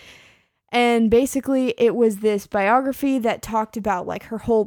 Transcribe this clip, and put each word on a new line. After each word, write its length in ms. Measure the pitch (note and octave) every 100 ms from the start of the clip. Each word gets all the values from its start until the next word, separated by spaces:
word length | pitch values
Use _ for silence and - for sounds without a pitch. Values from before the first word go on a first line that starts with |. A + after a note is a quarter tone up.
| - - - _ _ _ _
And 380 | A#3+ A#3+ A#3 A3+
basically, 600 | A#3 C4+ C4+ C4+ C4+ B3+ -
it 200 | A#3 G#3+
was 220 | A3+ G3
this 280 | G#3+ G3+ -
biography 720 | G#3 G3 B3 C4+ C4 C#4 C4+
that 220 | A3 -
talked 340 | - A3 A3 A3+
about, 320 | G#3 F3+ G3+
like, 160 | F3+ -
her 120 | A3
whole 260 | A#3+ A3+